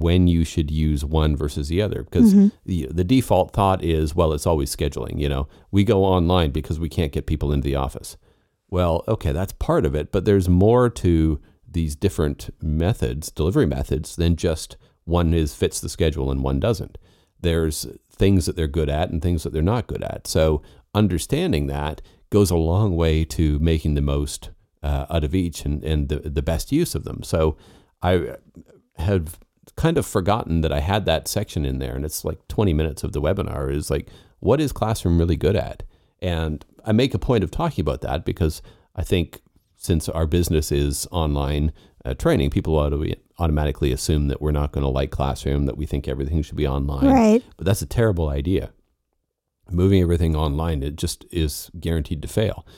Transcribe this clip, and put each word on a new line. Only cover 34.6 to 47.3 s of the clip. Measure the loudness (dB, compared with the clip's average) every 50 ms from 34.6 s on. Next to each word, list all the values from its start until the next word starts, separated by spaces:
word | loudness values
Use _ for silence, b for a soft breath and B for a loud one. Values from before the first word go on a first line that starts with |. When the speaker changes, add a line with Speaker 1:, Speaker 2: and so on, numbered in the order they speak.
Speaker 1:
is | 2 -2 -2
classroom | -2 -2 -2 -2 0 0 2 2 4
really | 4 2 2
good | 2 2 0 0
at? | 0 -2 -4 -8 -12 -16 -18 _ _ _ _ _ _
And | -6 -4 -4 -2 -2 -4 -6 -6 -10 -16 _ -10 -4
I | 0 2
make | 2 2 2 0
a | -2
point | 0 0 2 2 0
of | 0
talking | -2 -2 -4 -2 -2 -2 -2
about | -2 -4 -4 -4
that | -4 -4 -4 -4
because | -4 -2 0 0 0 -2 -4 b b b b b b _
I | -8 -4
think | -2 -2 -2 -2 -4 -8 -16 _ _ _ _ _ _ _
since | _ -2 0 0 0 0 -2
our | -2 -2 0
business | 0 2 0 2 2 0 0 0 0
is | 0 0 0 0 -2 -4 -6 -6
online, | -4 -2 -2 0 0 -2 -2 -2 0 0 0 -2 b b b b b b -10
uh, | -8 -6
training, | -2 0 0 2 2 0 0
people | 0 -2 0 0 2
ought | 2 2 0
to | 0 -2
be, | -2 -4 -6 -8 _ _ _ -4
automatically | -2 0 0 0 0 -2 -2 -2 -2 -2 -2
assume | -2 -2 0 0 0 0 0
that | -2 -2
we're | -2 -2 0
not | 0 -2 -2 -2
gonna | -2 -2 0
like | 0 0 -2 -2
classroom, | -2 -2 -2 -2 -2 -4 -2 -2 0 0 0
that | -2 -2
we | -4 -6
think | -4 -4 -4 -4
everything | -4 -4 -4 -4 -2 -2 -2 -2
should | -4 -4
be | -2 -2 0
online. | 0 -2 -2 -2 -2 0 2
Speaker 2:
Right. | 4 4 4 6 4